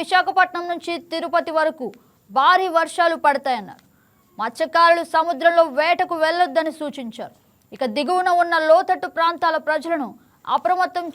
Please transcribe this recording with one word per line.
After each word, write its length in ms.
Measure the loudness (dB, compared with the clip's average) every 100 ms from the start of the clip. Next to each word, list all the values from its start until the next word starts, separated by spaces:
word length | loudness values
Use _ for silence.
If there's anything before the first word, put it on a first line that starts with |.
విశాఖపట్నం 680 | 0 0 2 0 0 -2 -8
నుంచి 220 | -8 -6 -8 -8
తిరుపతి 420 | -8 -2 -2 -2 -2
వరకు 280 | -2 -4 -10 -12 _ _ _ 0
భారీ 300 | 4 4 2 0
వర్షాలు 400 | -2 0 0 2 0
పడతాయన్నారు. 580 | 0 -2 -6 -8 -18 _ _ _ _ _ -8
మత్స్యకారులు 640 | -8 -4 -2 4 4 4 2
సముద్రంలో 480 | 0 0 0 2 4 2 2
వేటకు 360 | 0 0 0 0
వెళ్లొద్దని 480 | 0 2 0 0 -2 -6
సూచించారు. 560 | -8 -8 -12 -12 -16 -16 _ _ _
ఇక 100 | -8 -4 -2
దిగువన 320 | -2 0 2 2
ఉన్న 120 | 2 2 4
లోతట్టు 400 | 4 4 -4 -4 -2
ప్రాంతాల 400 | -2 0 -2 0 -2
ప్రజలను 400 | -4 -2 -4 -6 -12 _ _ -6
అప్రమత్తం 520 | -2 0 0 -2 -4 -8